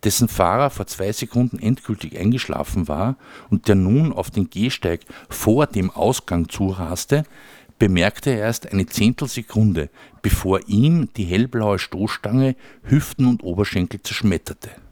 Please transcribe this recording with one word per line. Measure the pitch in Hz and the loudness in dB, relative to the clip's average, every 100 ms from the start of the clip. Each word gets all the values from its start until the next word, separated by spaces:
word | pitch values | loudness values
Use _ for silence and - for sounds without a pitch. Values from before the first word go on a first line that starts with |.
dessen | 107 - 120 | 0 2 0
Fahrer | - 90 107 139 | 2 2 4 0
vor | - 101 | -2 -10
zwei | - 95 | -6 -6
Sekunden | 107 - 117 123 - | -4 -4 -2 -2 -2
endgültig | 107 127 - 107 - - | -2 -2 -4 -8 -8 -2
eingeschlafen | 92 123 - - - 98 76 | 0 0 -2 -6 -4 -4 -2
war | 76 107 131 - - - | -2 -2 -4 -10 -20 -4
und | 101 - | -2 4
der | |
nun | 98 92 127 156 | 4 6 4 2
auf | - 92 | -2 -4
den | - 90 | -4 -4
Gehsteig | 90 117 - 90 85 - - - | -2 -4 -2 -4 -4 -8 -20 -16
vor | - - 120 147 | -2 2 4 2
dem | 101 92 | 0 -2
Ausgang | - 92 131 - 87 80 | 0 0 0 -2 -2 -2
zuraste, | - 95 92 82 87 - 143 156 - - - _ _ | -2 -4 -2 -6 -8 0 0 0 -12 -20 -20 _ _
bemerkte | 107 92 98 - - | 2 4 2 0 -2
er | 120 | 0
erst | 107 117 - | -2 -4 -4
eine | 98 90 | -2 -2
Zehntelsekunde, | - 107 127 139 - 113 107 107 80 73 _ - - | 2 2 2 -4 -6 -4 2 2 2 -4 _ -20 -6
bevor | 98 - 92 95 - | 0 0 2 0 2
ihm | 101 139 165 120 - | 2 4 4 0 -4
die | |
hellblaue | 90 92 123 120 107 98 | -2 0 0 0 0 -2
Stoßstange | - 85 104 - 104 123 135 127 - - | -4 -4 -4 -4 -2 2 2 -2 -12 -20
Hüften | - 139 - - 127 | 0 2 2 2 2
und | 120 | 2
Oberschenkel | 92 87 101 98 90 101 | -2 -2 0 0 -2 -6
zerschmetterte. | - - 107 85 - - - - - | -8 0 0 0 -4 -14 -16 -20 -20